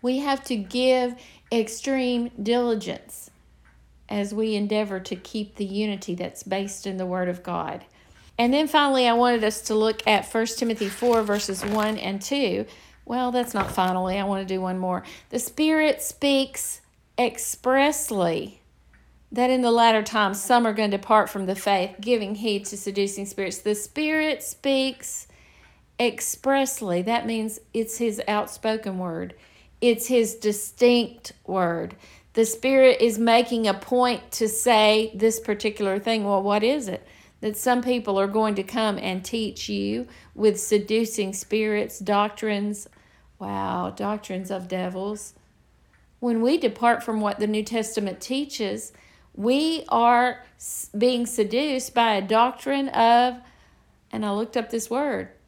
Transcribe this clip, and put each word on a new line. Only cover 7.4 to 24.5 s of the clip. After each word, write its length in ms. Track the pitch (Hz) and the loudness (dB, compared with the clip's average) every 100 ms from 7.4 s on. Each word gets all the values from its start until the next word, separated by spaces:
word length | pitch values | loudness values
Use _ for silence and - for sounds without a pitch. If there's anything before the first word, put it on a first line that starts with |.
God. 420 | 180 170 160 - - _ _ - - - | -6 -6 -6 -10 -14 _ _ -20 -20 0
And 140 | 240 | 2
then 140 | 277 302 | 2 2
finally, 400 | 311 285 269 247 | 4 4 4 4
I 60 | |
wanted 320 | 233 247 240 | 6 4 4
us 160 | 214 220 | 2 -2
to 120 | - | -2
look 320 | 214 220 220 - | 2 2 0 2
at 180 | 208 | 2
First 340 | - 226 226 - | 2 -2 -2 -2
Timothy 300 | 233 226 202 | -2 -2 -4
four, 340 | 196 240 226 | 0 4 4
verses 420 | 214 208 208 190 | 4 0 -2 -4
one 340 | 208 214 214 214 | -2 0 0 -2
and 220 | - 196 | -4 -6
two. 440 | - 285 240 190 220 - - _ | -4 0 0 -2 -6 -12 -20 _
Well, 260 | - 240 247 | -6 -2 0
that's 200 | 247 240 | 0 -2
not 200 | 208 196 | -2 -2
finally. 460 | - 185 185 185 196 | 0 0 0 -2 -2
I 60 | |
wanna 200 | 196 196 | -2 -4
do 160 | 190 190 | -2 -4
one 180 | 185 185 | -2 -4
more. 260 | 185 180 - - - | -2 -4 -6 -20 -8
"The 80 | 240 | -6
Spirit 640 | - - 311 311 311 277 | -6 -2 2 4 2 0
speaks 800 | - - 285 269 262 - - - _ _ _ - | -4 -2 2 2 0 -6 -10 -10 _ _ _ -2
expressly 1400 | 240 - - - 247 262 285 294 - 208 175 160 - - _ _ _ _ _ _ _ | -2 -2 -8 -4 2 4 4 0 -4 0 0 0 -6 -14 _ _ _ _ _ _ _
that 180 | - 254 | 0 2
in 100 | 254 | 2
the 100 | 240 | 4
latter 320 | 233 233 220 | 6 6 4
times 380 | 214 220 202 196 | 0 0 0 -2
some 260 | - 240 233 | 2 2 4
are 60 | |
gonna 160 | 208 214 | 0 0
depart 400 | 196 - 220 196 | -2 4 4 4
from 180 | 202 190 | -2 -4
the 80 | |
faith, 420 | 196 - 196 190 185 | -4 0 0 0 -6
giving 360 | 208 240 196 208 | 0 0 0 -4
heed 280 | 220 202 202 | -2 -2 -4
to 100 | 202 | -10
seducing 500 | 202 196 196 196 202 | -6 -2 -2 -4 -10
spirits." 320 | - 190 - | -6 -6 -4
The 160 | 208 | -4
Spirit 680 | 208 - - 302 311 311 285 | -4 -4 -4 -2 0 0 -2
speaks 840 | - | -6